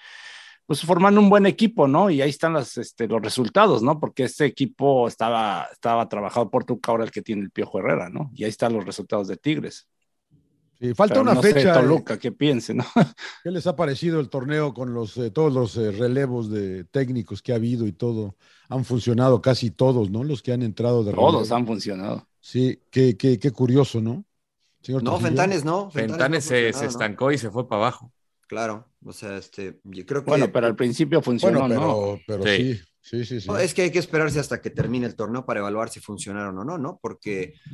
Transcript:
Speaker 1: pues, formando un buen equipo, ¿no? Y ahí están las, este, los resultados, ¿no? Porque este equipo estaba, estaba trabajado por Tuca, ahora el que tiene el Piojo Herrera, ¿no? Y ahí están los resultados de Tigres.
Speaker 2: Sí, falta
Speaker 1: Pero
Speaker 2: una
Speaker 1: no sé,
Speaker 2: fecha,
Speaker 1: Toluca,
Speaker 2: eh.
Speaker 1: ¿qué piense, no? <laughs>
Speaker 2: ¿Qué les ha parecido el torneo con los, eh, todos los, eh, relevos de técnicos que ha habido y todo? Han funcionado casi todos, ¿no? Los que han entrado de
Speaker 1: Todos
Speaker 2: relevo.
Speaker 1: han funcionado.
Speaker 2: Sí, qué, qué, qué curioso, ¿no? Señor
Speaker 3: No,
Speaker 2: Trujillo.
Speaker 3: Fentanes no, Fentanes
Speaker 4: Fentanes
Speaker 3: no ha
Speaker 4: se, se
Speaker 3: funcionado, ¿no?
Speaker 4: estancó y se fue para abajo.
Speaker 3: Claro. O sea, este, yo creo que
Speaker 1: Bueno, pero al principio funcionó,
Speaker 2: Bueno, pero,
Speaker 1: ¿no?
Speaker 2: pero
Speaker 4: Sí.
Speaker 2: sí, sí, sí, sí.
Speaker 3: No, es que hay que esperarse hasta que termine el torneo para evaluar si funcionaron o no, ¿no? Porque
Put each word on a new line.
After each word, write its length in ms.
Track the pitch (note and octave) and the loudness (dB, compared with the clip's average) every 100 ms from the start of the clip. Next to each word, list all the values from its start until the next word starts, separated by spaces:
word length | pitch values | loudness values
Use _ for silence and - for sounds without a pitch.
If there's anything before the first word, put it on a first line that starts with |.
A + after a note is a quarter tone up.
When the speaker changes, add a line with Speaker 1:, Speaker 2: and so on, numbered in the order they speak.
| - - - - - - - | -20 -20 -20 -20 -20 -16 -6
Speaker 1:
pues, 160 | D3+ | -4
formando 400 | D#3+ F3+ G3 G#3 | 0 4 6 8
un 80 | G3 | 8
buen 160 | G3+ G3 | 8 6
equipo, 420 | - A3 G#3+ C#3 | 4 0 4 4
¿no? 220 | D3+ G3+ | 4 4
Y 120 | C#3 | 2
ahí 80 | C#3+ | 0
están 220 | C#3 E3 | 0 0
las, 260 | D#3+ A#2 - | 0 -4 -8
este, 300 | G#2+ - A2 | -10 -6 -2
los 140 | A2+ | -2
resultados, 600 | G#2 B2+ A2+ G3 G#3 A#2+ | -2 -2 0 4 4 4
¿no? 180 | B2+ D#3 | 2 0
Porque 240 | C#3 - B2 | -4 -4 -4
este 180 | - C#3+ | 0 -2
equipo 640 | - C3 - C#3 C3 A#2 | 0 -6 0 2 2 0
estaba, 640 | - A2+ A#2 G#2+ F2 A#1+ | -2 -2 0 0 -4 -8
estaba 360 | - A#2+ A#2 A2+ | -6 -2 0 -2
trabajado 400 | G#2 G2 A#2+ A2 | -4 -4 -2 0
por 160 | - - | -2 -2
Tuca, 260 | B2 - | -6 -2
ahora 140 | A#2 A2+ | -2 -2
el 60 | |
que 100 | G#2 | -8
tiene 220 | G#2+ G#2 | -6 -6
el 80 | G2 | -6
Piojo 280 | - G2 G2 | -8 -6 -4
Herrera, 300 | A2 D#3 F2+ | -2 -2 -4
¿no? 200 | - D3 - | -10 -10 -8
Y 80 | |
ahí 60 | G#2+ | -8
están 240 | G#2 A#2+ | -2 -2
los 100 | A2+ F#2 | -2 -6
resultados 440 | F#2+ F2+ G#2+ G2 | -10 -6 -4 -4
de 80 | F#2+ | -6
Tigres. 500 | D3 D3+ - - _ _ _ _ _ _ _ _ _ - | -4 -4 -6 -14 _ _ _ _ _ _ _ _ _ -8
Speaker 2:
Sí, 140 | B2 | -4
falta 220 | A#2 G#3+ C4+ | 2 4 4
Speaker 1:
Pero 60 | |
Speaker 2:
una 100 | B3 | 4
Speaker 1:
no 80 | E3+ | 6
sé, 120 | G3+ D3 | 6 6
Speaker 2:
fecha, 180 | F3+ | 6
Speaker 1:
Toluca, 400 | D3 B2+ D#3+ - A2 | 6 4 2 0 -6
Speaker 2:
eh. 40 | |
Speaker 1:
¿qué 120 | B2 | -6
piense, 420 | - D3 B2+ - A2+ | 0 0 0 -2 -4
no? 80 | |
<laughs> 340 | - A#3 E3 - - - | 0 2 2 0 -18 -10
Speaker 2:
¿Qué 60 | F3 | -6
les 160 | F3+ F3 | -4 -2
ha 100 | E3+ | 0
parecido 440 | D#3+ C3+ E3+ D#3+ | -2 -2 -2 -2
el 100 | B2 | -2
torneo 460 | C#3 B2+ D3+ D3 A#2 | -6 -4 -2 -2 -4
con 180 | B2+ | -6
los, 240 | A#2+ G#2+ A#2+ | -6 -6 -4
eh, 140 | A#2 | -4
todos 200 | D#3 D#3 | 2 2
los, 240 | B2+ A2+ A#2 | 2 0 0
eh, 140 | G#2+ | -2
relevos 600 | G2 B2 C3 C3+ B2 G#2+ | 0 0 0 0 -2 -4
de 320 | G#2+ G2 F#2 | -4 -4 -6
técnicos 580 | E2+ C#3 C3 B2+ - G2+ | -4 -2 -2 -4 -6 -10
que 120 | - | -2
ha 20 | A#2 | -2
habido 320 | A#2 B2 G#2+ | 0 -2 -4
y 60 | |
todo? 420 | E2 A#2+ A2 G2+ - _ _ - | -2 -4 -4 -6 -12 _ _ -8
Han 140 | C3 A#2+ | -6 -2
funcionado 560 | A#2+ B2 A#2 C3 A#2+ | -2 0 4 6 4
casi 300 | C3 B2 A2+ | 4 0 0
todos, 400 | - C3 B2 G2 | 2 2 2 0
¿no? 120 | A2 | -2
Los 200 | D3 C3 | -4 -6
que 80 | - | -4
han 100 | B2 | -2
entrado 420 | A#2 F#2+ A#2 A#2+ | -2 -2 0 2
de 100 | G#2 | 0
Speaker 1:
Todos 200 | G2+ C3+ D3 A2 | 4 4 4 0
Speaker 2:
relevo. 80 | A#2+ | -2
Speaker 1:
han 100 | A2+ | -2
funcionado. 640 | G#2 G#2+ F#2+ G#2 B2 - _ | -4 -6 -8 -8 -8 -12 _
Speaker 2:
Sí, 380 | - B2 B2+ - _ | -6 0 0 -2 _
qué, 260 | C3 C3 G2+ | 4 4 4
qué, 220 | C3+ A#2+ | 2 2
qué 120 | C#3+ | 0
curioso, 500 | A2+ B2+ C3+ C3 A#2 | 0 2 4 2 0
¿no? 240 | A2+ D3 - _ _ _ _ _ | -4 -6 -12 _ _ _ _ _
Señor 200 | - C3 | -6 -4
Speaker 3:
No, 100 | A#2+ | -2
Speaker 2:
Trujillo. 160 | F3 - | 0 0
Speaker 3:
Fentanes 360 | - F#3+ F3+ D3+ | 2 2 0 -2
no, 240 | F3+ G3+ | -4 -4
Fentanes 560 | D3 A2 - C3+ D#3+ C#3+ | -4 -4 0 0 0 0
Speaker 4:
Fentanes 0 | |
Speaker 3:
no 20 | |
ha 20 | |
Speaker 4:
se, 60 | B2 | 2
se 60 | A#2 | 2
Speaker 3:
funcionado, 180 | B2 | 0
¿no? 60 | C#3+ | -4
Speaker 4:
estancó 400 | A#2+ A2 F#2+ C3+ | -4 -4 -2 0
y 60 | C#3+ | 0
se 100 | A2 | -4
fue 180 | A#2 A#2 | -6 -4
para 140 | G#2 | 0
abajo. 300 | A#2 - A#2+ _ _ _ - | 0 -2 -18 _ _ _ -12
Speaker 3:
Claro. 400 | G#2+ A2+ G#2+ - _ G#2 | -8 -6 -8 -14 _ -20
O 60 | |
sea, 240 | F#2+ G#2 G2 | -16 -12 -12
este, 420 | - - F#2+ - G2 | -14 -12 -12 -14 -18
yo 200 | F#2 F2+ | -16 -6
creo 180 | C#3 | -6
que 60 | C#3 | 0
Speaker 1:
Bueno, 220 | C#3+ - | 2 2
pero 160 | B2+ A2+ | 2 0
al 80 | G#2+ | 0
principio 460 | B2 A#2 D3 D#3 | -2 0 2 2
funcionó, 380 | B2+ A#2+ F#3+ D3+ | 2 2 2 2
Speaker 2:
Bueno, 140 | C3 A2+ | 2 0
pero, 120 | G#2 | 0
Speaker 1:
¿no? 320 | G#2+ G2+ G2+ - | 0 -2 -6 -8
Speaker 2:
pero 160 | G#2 | -2
Speaker 4:
Sí. 300 | G#2 G2 C3 G#2+ | 2 2 0 -4
Speaker 2:
sí, 80 | - _ | -10 _
sí, 240 | - A#2 A#2 | -10 -8 -8
sí, 160 | A#2+ | -8
sí. 60 | F#2 | -6
Speaker 3:
No, 100 | G3+ | -2
es 160 | F3+ | -2
que 100 | - | 0
hay 80 | F3+ | 0
que 80 | F3 | 0
esperarse 380 | - D#3 D#3 D3 | -2 0 0 -2
hasta 240 | C3 A#2 | -4 -6
que 80 | A2 | -6
termine 360 | A2+ A2 B2 A#2+ | -4 -4 -2 -4
el 100 | - | -6
torneo 300 | G#2+ B2 B2 | -6 -6 -4
para 160 | G#2+ | -4
evaluar 280 | G2+ G#2+ A2+ | -4 -4 -6
si 120 | - | -10
funcionaron 560 | - G2 G2+ G2+ G2+ F#2 | -14 -12 -10 -8 -8 -8
o 80 | B2 | -10
no, 120 | F3 | -8
¿no? 220 | C3+ F#3 | -10 -10
Porque 520 | A2 G2 G#2+ G2 F2 - - | -12 -10 -8 -8 -8 -14 -20